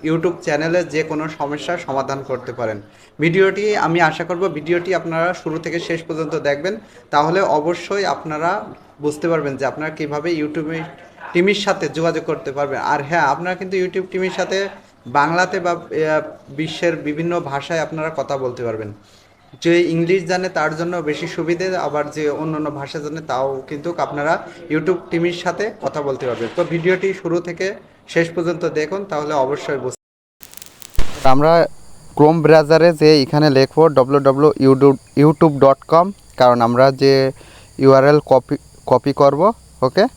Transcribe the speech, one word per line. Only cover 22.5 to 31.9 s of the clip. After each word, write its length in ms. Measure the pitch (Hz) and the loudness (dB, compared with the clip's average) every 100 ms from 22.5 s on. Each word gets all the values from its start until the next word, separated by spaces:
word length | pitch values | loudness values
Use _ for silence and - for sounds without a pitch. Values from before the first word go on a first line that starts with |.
| 156 151 143 | -4 -6 -8
ভাষা 180 | 139 165 | -10 -10
জানে 160 | 147 160 156 | -10 -10 -6
তাও 180 | 127 139 135 131 | -4 -2 -4 -8
কিন্তু 180 | 151 156 170 139 | -10 -8 -6 -6
আপনারা 260 | 147 147 185 - - - | -2 -2 -2 -4 -18 -4
YouTube 280 | 151 160 175 - | -4 -2 -4 -2
টিভির 280 | 170 170 170 | -2 -2 -2
সাথে 200 | 180 170 208 208 | -6 -4 -6 -6
কথা 160 | - 156 139 | -8 -4 -4
বলতে 160 | 131 131 | -4 -4
পারবেন। 200 | 113 117 - | -4 -6 -4
তো 60 | 165 | -4
ভিডিওটি 360 | 165 165 180 196 190 | -2 0 0 0 -4
শুরু 160 | 170 175 175 | -4 -4 -4
থেকে 180 | 165 190 226 - _ _ | -6 -6 -8 -16 _ _
শেষ 120 | 165 165 | -2 -2
পর্যন্ত 280 | 170 170 165 165 151 | -2 -4 -2 -2 -2
দেখুন, 220 | 151 190 196 | -4 -6 -6
তাহলে 220 | 147 147 147 | -6 -2 -2
অবশ্যই 340 | 131 143 - 143 | -2 -4 -6 -6
বুঝতে 180 | 127 - _ _ _ _ - - - - - - - - 135 | -6 -10 _ _ _ _ -20 -20 -20 -20 -4 4 4 6 4
আমরা 180 | 135 151 170 156 - - | 6 6 4 2 -2 -20